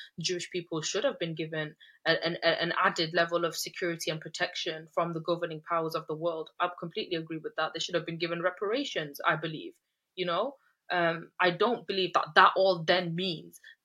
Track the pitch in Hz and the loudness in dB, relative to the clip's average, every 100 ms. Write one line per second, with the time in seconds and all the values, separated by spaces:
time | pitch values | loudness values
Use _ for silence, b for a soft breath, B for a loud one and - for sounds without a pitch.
0 | B - 160 175 - 180 170 160 156 190 | B -6 -4 -2 -4 -6 -4 -4 -2 0
1 | 247 180 170 160 160 160 151 156 b b | 0 0 -4 -4 -4 -4 -6 -8 b b
2 | 156 165 165 170 170 165 170 - 185 180 | 2 2 2 2 2 4 2 2 2 2
3 | 160 175 165 170 170 156 - - 180 165 | 2 2 2 2 0 -2 -8 -4 -4 -2
4 | - 160 165 - 175 - - 160 160 - | -4 -6 -6 -4 -4 -4 -6 -6 -4 -2
5 | 170 165 160 170 170 156 - 170 160 160 | -2 -2 -2 -2 -2 -6 -2 0 0 -2
6 | 156 156 170 160 156 - 180 - 175 214 | -4 -4 -4 -4 -8 -4 -4 -4 -8 -6
7 | - 165 165 160 156 - 156 165 - 175 | -4 -4 -4 -8 -6 -4 -4 -4 -2 -2
8 | 165 165 170 170 170 180 202 240 277 185 | -2 -4 -4 -2 -2 -2 -2 -2 -2 -4
9 | 151 143 - 156 165 156 85 - _ _ | -6 -2 0 0 -2 -8 -10 -14 _ _
10 | _ - 175 170 240 285 _ _ - 180 | _ -6 -2 0 -2 -6 _ _ -4 2
11 | 170 165 165 - - 170 208 240 - 196 | 2 0 -4 0 2 4 2 2 -2 -2
12 | 180 - - 175 190 - 190 180 160 180 | 0 0 4 8 8 8 4 4 4 2
13 | 180 165 190 156 85 - B B | 2 -2 -2 -4 -10 -20 B B